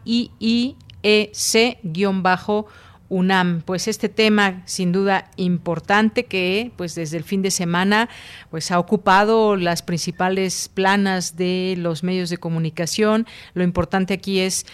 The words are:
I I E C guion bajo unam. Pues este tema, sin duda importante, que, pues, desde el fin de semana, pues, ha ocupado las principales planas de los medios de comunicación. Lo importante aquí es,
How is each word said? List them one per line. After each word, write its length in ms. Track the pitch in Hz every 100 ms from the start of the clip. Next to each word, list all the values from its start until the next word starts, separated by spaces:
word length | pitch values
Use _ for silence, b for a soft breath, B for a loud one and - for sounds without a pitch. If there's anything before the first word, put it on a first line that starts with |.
| -
I 260 | 233 240 -
I 380 | 220 233 247 - - -
E 280 | 208 214 208
C 460 | - - 220 240 240
guion 400 | 180 160 196 190
bajo 440 | 185 180 - 208 208 B B B -
unam. 540 | 190 185 190 180 170
Pues 260 | 160 185 220
este 220 | 214 208
tema, 540 | 208 220 214 202 185 180
sin 260 | - 180
duda 380 | 180 196 190 - -
importante, 920 | 180 175 175 160 - 202 220 233 240
que, 460 | 190 180 196 240 -
pues, 200 | 175 170
desde 220 | 160 165
el 60 |
fin 200 | - 196
de 80 | 190
semana, 580 | - 170 175 190 214 240 B B B B
pues, 220 | 160 -
ha 80 | 175
ocupado 760 | 175 208 202 190 208 226 214 196
las 260 | 175 170
principales 840 | - 170 - - 185 190 190 175 -
planas 680 | - 190 202 196 185 175 165
de 380 | 185 185 185 180
los 260 | 170 156
medios 280 | 175 185 175
de 80 | 175
comunicación. 880 | 170 160 160 160 165 - 214 220 226 B B
Lo 100 | 180
importante 520 | 180 180 165 190 185 190
aquí 240 | 190 190
es, 260 | 190 185 -